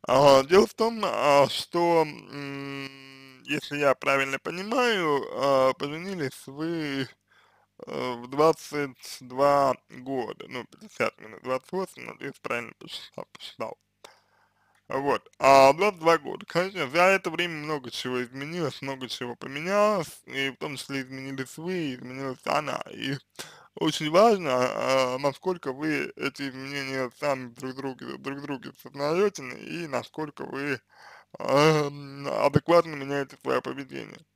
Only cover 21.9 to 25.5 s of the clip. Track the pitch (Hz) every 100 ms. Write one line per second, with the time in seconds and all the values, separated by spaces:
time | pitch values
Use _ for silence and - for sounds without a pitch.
21.9 | 127 123 131 135 127 - 147 147 - -
22.9 | 113 123 139 _ - - - - - 160
23.9 | - 151 165 226 208 160 127 123 104 123
24.9 | 131 127 127 143 131 185